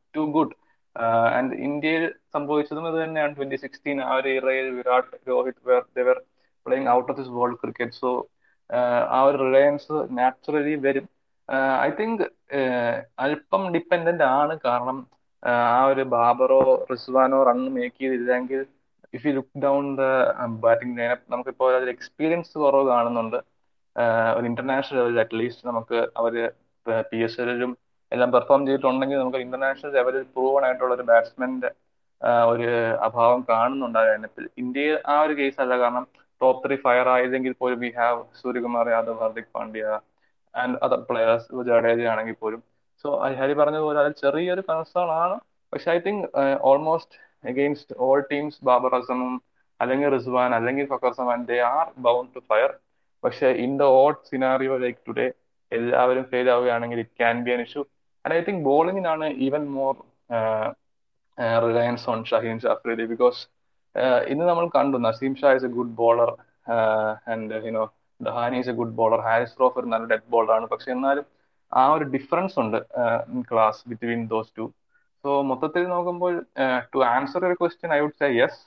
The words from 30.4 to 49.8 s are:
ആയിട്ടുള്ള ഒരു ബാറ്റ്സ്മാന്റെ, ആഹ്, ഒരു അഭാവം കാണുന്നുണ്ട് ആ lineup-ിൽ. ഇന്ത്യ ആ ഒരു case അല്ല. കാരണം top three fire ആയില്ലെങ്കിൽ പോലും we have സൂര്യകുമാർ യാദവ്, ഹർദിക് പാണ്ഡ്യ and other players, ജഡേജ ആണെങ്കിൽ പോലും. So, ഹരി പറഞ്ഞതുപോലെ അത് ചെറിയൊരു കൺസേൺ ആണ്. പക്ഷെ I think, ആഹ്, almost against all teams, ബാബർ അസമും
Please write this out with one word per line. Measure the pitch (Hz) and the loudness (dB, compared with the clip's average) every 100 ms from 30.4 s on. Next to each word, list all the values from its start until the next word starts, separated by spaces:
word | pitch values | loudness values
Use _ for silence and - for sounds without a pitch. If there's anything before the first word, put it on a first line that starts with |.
| 131 139 | 0 2
ആയിട്ടുള്ള | 131 127 127 | 0 0 -2
ഒരു | 123 | -2
ബാറ്റ്സ്മാന്റെ, | 120 117 113 - 127 131 127 - _ _ _ _ | 4 4 4 -6 -6 -4 -6 -8 _ _ _ _
ആഹ്, | - 120 117 | 0 4 4
ഒരു | 120 120 117 113 110 | 2 0 0 0 -2
അഭാവം | 113 117 117 123 127 | -2 2 4 4 2
കാണുന്നുണ്ട് | 113 123 139 123 113 | 2 2 -2 -2 2
ആ | 110 | 2
lineup-ിൽ. | 107 107 - - - | 2 -4 -14 -14 -10
ഇന്ത്യ | 123 131 147 151 - | -8 -4 -2 -2 0
ആ | 147 | 2
ഒരു | 156 147 | 2 0
case | 139 135 | -2 -2
അല്ല. | 127 127 | -2 2
കാരണം | 120 123 131 _ _ _ | 0 0 -8 _ _ _
top | 131 127 135 | 2 2 -2
three | 135 | -2
fire | 135 123 127 | 2 4 4
ആയില്ലെങ്കിൽ | 127 127 131 127 123 | 2 2 -2 -4 -4
പോലും | 127 120 | -4 -4
we | 123 | -6
have | 120 117 120 113 - | -2 0 0 -6 -10
സൂര്യകുമാർ | 127 123 120 120 117 | -8 -6 -4 -2 0
യാദവ്, | 117 113 113 | 0 -2 -4
ഹർദിക് | 113 113 113 | -4 -6 -10
പാണ്ഡ്യ | 117 110 110 107 107 - _ _ _ _ 127 | -12 -10 -8 -6 -6 -8 _ _ _ _ -6
and | 123 | -6
other | 127 131 127 | -2 -2 -2
players, | - 117 113 117 - 127 | -2 0 2 2 -2 -8
ജഡേജ | 123 117 - 117 117 | 2 2 4 2 0
ആണെങ്കിൽ | 110 113 107 | -2 -4 -6
പോലും. | 110 113 _ _ _ _ 147 | -6 -8 _ _ _ _ -6
So, | 143 | -2
ഹരി | 135 131 135 | -2 -2 -2
പറഞ്ഞതുപോലെ | 147 147 156 151 147 | 2 2 2 0 2
അത് | 143 | 0
ചെറിയൊരു | 147 139 151 180 180 | 2 0 0 -2 -4
കൺസേൺ | 190 160 160 180 175 | -2 -4 -4 -4 -2
ആണ്. | 160 175 226 - _ _ | 0 -2 -4 -10 _ _
പക്ഷെ | 143 - 170 | -6 -2 -2
I | |
think, | 180 208 180 139 | -2 -4 -4 0
ആഹ്, | 139 139 131 | 0 2 4
almost | 139 156 160 - - _ _ 113 | 4 4 -2 -4 -20 _ _ -8
against | 127 143 143 - 104 | -2 -2 -2 -10 -2
all | 127 139 | 2 2
teams, | 143 143 151 - | 2 -4 -6 -4
ബാബർ | 131 123 127 | 0 2 2
അസമും | 127 120 127 127 127 - _ _ _ | -2 -2 -4 -4 -6 -12 _ _ _